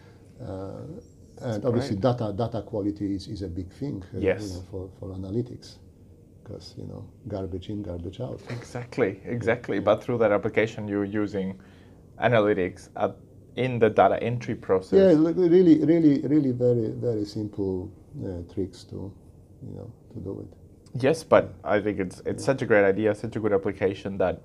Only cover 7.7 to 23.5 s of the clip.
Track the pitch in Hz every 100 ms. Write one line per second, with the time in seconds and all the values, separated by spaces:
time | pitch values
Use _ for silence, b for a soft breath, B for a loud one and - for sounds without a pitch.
7.7 | 104 92 87 95 - 131 - - 120 -
8.7 | 120 120 - 104 101 - 120 104 120 -
9.7 | 104 101 107 - 120 110 101 110 107 113
10.7 | - 107 101 101 107 104 98 95 95 B
11.7 | B B B B - 120 117 104 95 90
12.7 | - - - 104 - - - - - 127
13.7 | 120 110 104 95 - 117 120 - 113 -
14.7 | 95 - 196 190 156 160 165 180 180 180
15.7 | 151 151 170 156 139 131 151 135 123 123
16.7 | 120 110 123 120 107 104 110 104 - 98
17.7 | 92 92 - - 143 107 87 90 - 92
18.7 | - - 98 95 - - - - - 104
19.7 | 95 110 - - - 95 104 - - -
20.7 | - - 127 - 165 - 107 95 - -
21.7 | 104 101 95 92 - - - - 135 120
22.7 | 107 98 95 107 107 113 113 104